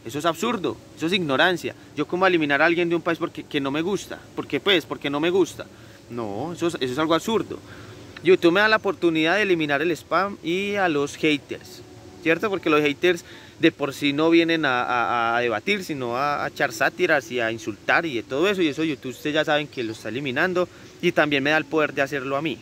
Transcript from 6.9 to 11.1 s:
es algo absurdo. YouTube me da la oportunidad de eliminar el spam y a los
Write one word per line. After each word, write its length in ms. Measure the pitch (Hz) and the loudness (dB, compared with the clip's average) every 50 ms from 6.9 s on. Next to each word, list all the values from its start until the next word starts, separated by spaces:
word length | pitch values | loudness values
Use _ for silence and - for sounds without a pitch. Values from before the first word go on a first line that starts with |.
| 123 | -2
es 40 | 135 | -2
algo 160 | 156 156 165 | 0 2 2
absurdo. 460 | 165 - - 226 208 156 - - - - - - - - - - - - - - - - | 0 0 0 -2 -2 -2 -4 -8 -14 -14 -18 -18 -18 -18 -18 -18 -20 -20 -20 -20 -4 4
YouTube 280 | 156 190 175 - 170 | 4 4 6 6 4
me 100 | 170 196 | 4 6
da 60 | 208 220 | 4 4
la 100 | 220 220 | 4 2
oportunidad 580 | - 202 180 - - 170 165 160 156 160 175 | 2 0 -4 0 0 0 2 2 2 2 2
de 80 | 202 214 | 2 2
eliminar 360 | 202 180 165 156 147 147 139 151 | 2 2 0 2 0 0 0 0
el 80 | 175 | 0
spam 460 | 165 139 - - 156 165 185 202 202 - | -2 -4 -4 -2 0 0 0 0 -4 -8
y 320 | - 151 170 185 202 202 202 | -6 -4 -2 -2 -2 -2 -2
a 160 | 202 190 180 | 0 0 2
los 280 | 156 147 143 143 | 2 0 -2 -2